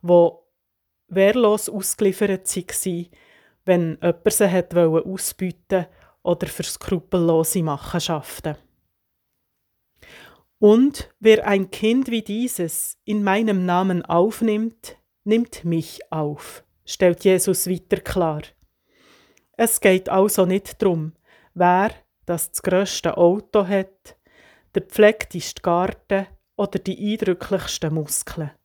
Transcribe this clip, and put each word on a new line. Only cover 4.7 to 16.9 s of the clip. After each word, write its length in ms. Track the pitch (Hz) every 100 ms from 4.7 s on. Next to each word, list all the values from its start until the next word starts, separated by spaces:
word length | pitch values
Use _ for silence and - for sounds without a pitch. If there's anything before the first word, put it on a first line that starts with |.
| 175
wollen 280 | 170 160
ausbeuten 840 | 175 190 - - 185 - _ 190 160 _ _ _
oder 240 | - 175 170
für 160 | -
skrupellose 1000 | 170 - - 180 - 180 165 160 160 190
Machenschaften. 920 | 160 143 - 175 - 160 - - 160 147 _ _ _ _ _ _ _ _ _ _ _ _ _ _ - - - _ _ _
„Und 540 | 208 226 269 - - _
wer 260 | 220 220 -
ein 220 | 196 190
Kind 380 | - 220 247 254
wie 120 | 226
dieses 760 | 214 208 247 - 170 - - -
in 200 | - 214
meinem 420 | 196 196 220 196 180
Namen 400 | 180 190 180 -
aufnimmt, 920 | 170 196 - 226 214 226 - - - _ _ -
nimmt 400 | 226 240 - 170
mich 340 | 165 160 - -
auf“, 520 | 156 151 143 - - _ _
stellt 400 | -